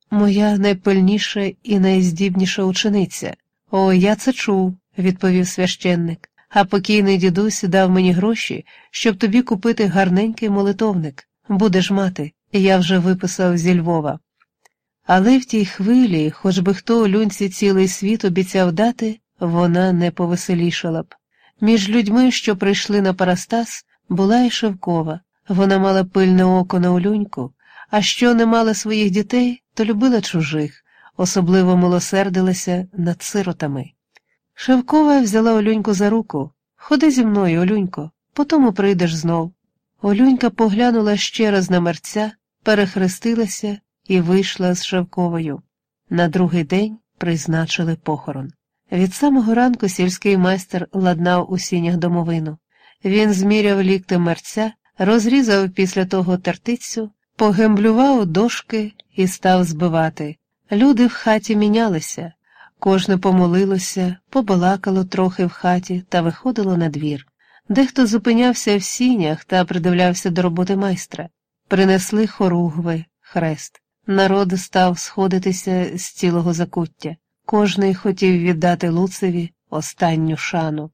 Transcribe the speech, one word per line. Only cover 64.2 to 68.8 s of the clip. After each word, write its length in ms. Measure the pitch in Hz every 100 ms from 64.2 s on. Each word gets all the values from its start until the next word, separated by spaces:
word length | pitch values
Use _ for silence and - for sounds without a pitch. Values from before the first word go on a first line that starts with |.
| _
побалакало 720 | 269 208 185 180 196 202 190
трохи 420 | 185 190 185 185 180
в 40 |
хаті 540 | - 180 180 180 180 -
та 140 | 175
виходило 540 | 165 165 254 226 190 180
на 120 | 165
двір. 380 | 143 151 143 - _ _ _ -
Дехто 380 | 208 269 - 240
зупинявся 680 | 226 247 233 247 233 -
в 60 | 202